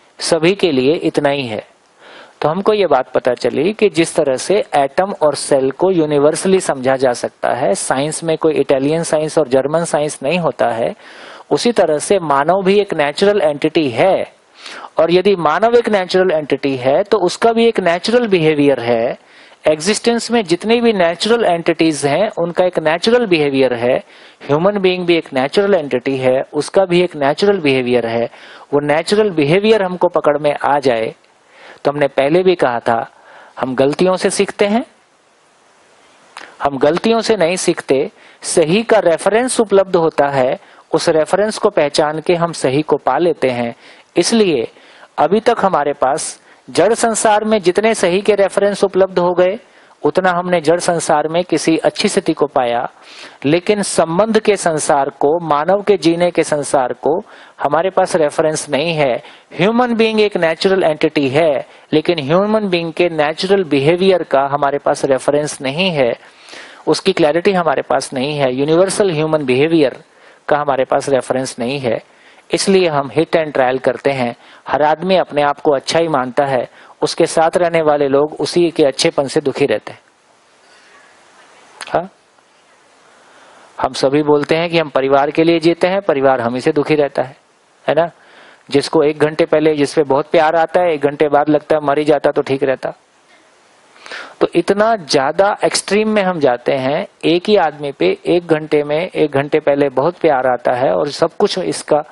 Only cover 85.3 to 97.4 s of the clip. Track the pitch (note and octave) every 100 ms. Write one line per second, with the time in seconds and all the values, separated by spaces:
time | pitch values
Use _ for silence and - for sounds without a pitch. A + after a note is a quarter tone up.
85.3 | D3 E3 E3+ D#3+ E3+ F3+ F#3+ G3 C#3+ C3+
86.3 | C3 A#2 B2+ D#3 D#3 D3 D#3 C#3+ - C3
87.3 | - _ _ _ _ - C#3+ E3+ - _
88.3 | - - - - C#3+ C#3 E3 D3 D3+ D3+
89.3 | D#3 E3 D#3 D#3 D3+ C#3 - C#3+ C#3 D3+
90.3 | F3 D#3 E3 E3 F3+ F3+ D#3 C#3+ C#3+ D3+
91.3 | C#3+ D3+ D3+ - D#3 D3 C#3+ D3+ D3 D3+
92.3 | D3 C#3 C3+ C3+ C3 - - _ _ _
93.3 | _ _ _ _ _ _ _ - - -
94.3 | - - E3+ E3+ G3 A3 A3+ D3+ D3 C3+
95.3 | D#3+ G3 G#3 D#3+ - - G3+ G#3+ G#3+ F#3
96.3 | F3+ C#3+ A#2+ - C#3 C3 D3+ G3+ _ D3
97.3 | F3